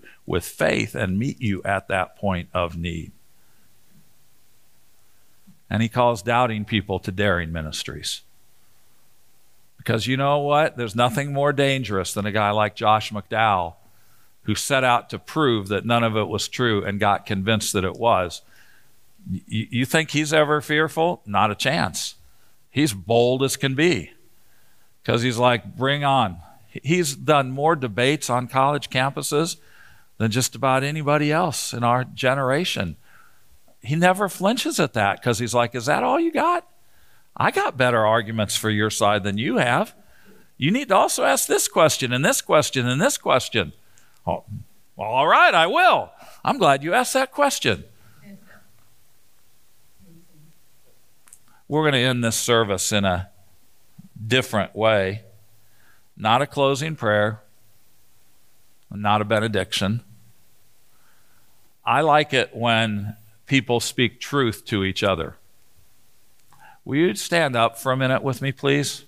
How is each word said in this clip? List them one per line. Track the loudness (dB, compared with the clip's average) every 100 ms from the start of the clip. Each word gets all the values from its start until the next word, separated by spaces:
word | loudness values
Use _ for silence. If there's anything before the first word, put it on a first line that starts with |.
| -10 -16
with | -4 -4 -4
faith | -2 0 0 -2
and | -4 -4 -2
meet | -4 -4
you | -4 -4
at | -2 -4 -2
that | -4 -4 -4
point | -4 -4 -4
of | -4 -4 -4
need. | -8 -8 -10 -16 -20 -20 -20 -20 -20 -20 -20 -20 -20 -20 -20 -20 -20 -20 -20 -20 -20 -20 -20 -20 -20 -20 -20 -20 -6
And | -2
he | 0
calls | 2 2 2
doubting | 0 0 0 -2
people | -2 -2 -2 -4
to | -4
daring | 0 2 2 -2
ministries. | -6 -8 -8 -10 -10 -10 -10 -12 -20 -20 -20 -20 -20 -20 -20 -20 -20 -20 -20 -20 -20 -20 -10
Because | -4 -2 -2
you | -2
know | 0 0
what? | 2 2 2 -2
There's | -4
nothing | 0 0 0 -4
more | 0 0
dangerous | 2 2 0 -2 -4 -4
than | -4 -2
a |
guy | 0 2
like | 2 0 0
Josh | 2 2 0
McDowell | -8 -6 0 2 2 -2 -10 -20 -20 -20 -20 -20 -10
who | -6
set | -4 0 2
out | 4 2 0
to | -12
prove | -8 0 2 0 -2
that | -4 0
none | 2
of | 2 0
it | -2
was | -4 -6
true | -2 0 0
and | -2 0
got | 2 2
convinced | -2 -4 0 0 0
that | -2
it | -2 0
was. | 2 2 0 -6 -18 -20 -20 -20 -20 -20 -20 -20 -12
Y-, | -10 -6
y-, | -6 -4
you | -4 0
think | 0 0
he's | -2 0
ever | 2 2 0
fearful? | 0 0 0 0 -2 -2
Not | -4 0 0
a |
chance. | 0 -2 0 -2 -4 -10 -12 -20 -20 -20 -20 _
He's | -2 -2
bold | -2 0 2 4 2
as | -2 -2
can | -2
be | 0 0 0 -4 -14 -20 -20 -20 -20 -20 -20 -20 _
'cause | -2 0
he's | 0 2
like, | 2 2 -2 -6
"Bring | -4 -2
on." | 0 2 0 -4 -16 -20 -18
He-, | -10
he's | -2 0 0 -4
done | 0 2 0
more | -2 0
debates | 0 -2 0 0 0 0
on | -2 0
college | 2 2 0 -4
campuses | -2 -2 -2 -2 -2 -2 -4 -16 -20 -20 -20 -20 -4
than | -2
just | 0 -2
about | -2 0 2
anybody | 0 -2 0 2 2
else | 0 0 -4 -6
in | -2
our | 0 2
generation. | -2 -2 0 0 0 0 -2 -4 -6 -8 -16 -20 -20 -20 -20 -20 -20 _
He | -4 2
never | 2 2 -2
flinches | -2 -2 0 -2 -2
at | 0
that | 2 0 0
'cause | -2 -2
he's | 0
like, | 0 0
"Is | -2 -2
that | 0
all | 0 0
you | 0
got? | 0 0 0 -4 -16 -20 -20 -20 -20 -12 -2
I | 0
got | 0 -2 2
better | 2 4
arguments | 4 2 0 -2 -2 -2
for | 0
your | 0 0
side | 2 2 2
than | 0 -2
you | 0 0
have. | 2 2 -2 -8 -20 -20 -20 -20 -20 -4
You | 0
need | 0 2
to | 2
also | 2 2
ask | 0 0 0
this | 0 0
question | 4 4 2 -2
and | 0
this | 0 0
question | 2 2 2 0 0
and | 0
this | 0 0
question." | 0 0 2 -2 -2 -6 -20 -20 -20 _ -6
"Oh, | -6 -8 -16 -16 -20 -20 -12
well, | -4
all | 0 4
right, | 6 6
I | 4 4
will. | 4 4 2 0 -12 -20 -8
I'm | -4 2
glad | 4 2
you | 2
asked | 0 0
that | 0 -2
question." | 0 0 0 -2 -2 -6 -20 -20 -20 -20 -20 -20 -20 -20 -20 -20 -20 -20 -20 -20 -20 -20 -20 -20 -20 -20 -20 -20 -20 -20 -20 -20 -20 -20 -20 -20 -20 -20 -20 -20 -20 -20 -20 -6
We're | 0
gonna | 2 2
end | 2 0
this | 0 -2
service | 2 2 2 -2 -2
in | 0
a | 2 0 -4 -16 -20 -20 -20 -20 -20 -20 -20 -16 -2
different | 0 0 -2 -2
way. | 0 2 2 2 -4 -12 -20 -20 -20 -20 -20 -20 -20 -20 -6
Not | 0 2
a | 0
closing | 2 2 2 -4 -4
prayer, | 0 2 2 -2 -12 -20 -20 -20 -20 -20 -20 -20 -20 -20 -20 -20 -20 -20 -16
not | -4 0 2
a |
benediction. | 2 0 0 -2 -2 -2 -2 -4 -6 -20 -20 -20 -20 -20 -20 -20 -20 -20 -20 -20 -20 -20 -20 -20 -20 _ 0
I | 2
like | 4 4 4
it | 0 0
when | -2 0 2 0 -2 -6 -10 -18 -20 -2
people | 0 2 0
speak | -2 0 -2 -2
truth | -6 -2 0 -2 -4
to | -2
each | -2 0
other. | 0 0 -4 -10 -20 -20 -20 -20 -20 -20 -20 -20 -20 -20 -20 -20 -20 -18
Will | -6 0
you | 0
stand | -2 -2 0 0 2
up | 0 0
for | -4
a | 0
minute | 0 0
with | -2 -4
me, | -6
please? | -2 0 0 0 -8